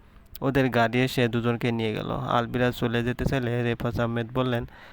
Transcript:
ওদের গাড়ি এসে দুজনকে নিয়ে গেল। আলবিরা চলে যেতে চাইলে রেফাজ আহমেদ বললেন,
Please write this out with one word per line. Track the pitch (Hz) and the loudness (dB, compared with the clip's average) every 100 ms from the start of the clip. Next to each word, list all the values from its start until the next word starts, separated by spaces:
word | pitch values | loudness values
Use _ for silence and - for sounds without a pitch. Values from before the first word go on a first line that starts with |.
| - - - - | -12 -20 -20 -4
ওদের | 139 135 131 | 0 2 2
গাড়ি | 117 113 120 | 4 4 4
এসে | 127 - 120 | 2 2 2
দুজনকে | 120 117 117 127 | 2 0 0 0
নিয়ে | 117 113 104 | 0 -2 -2
গেল। | 101 | -4
আলবিরা | 117 127 123 117 123 123 | -4 0 0 0 0 0
চলে | 117 123 117 | 0 0 0
যেতে | 117 123 123 | 0 -2 0
চাইলে | 139 123 120 | 0 0 0
রেফাজ | 120 117 120 113 | 0 -2 -2 -2
আহমেদ | 117 117 117 127 | -2 -2 -2 -2
বললেন, | 127 120 123 - - | 0 0 -4 -12 -20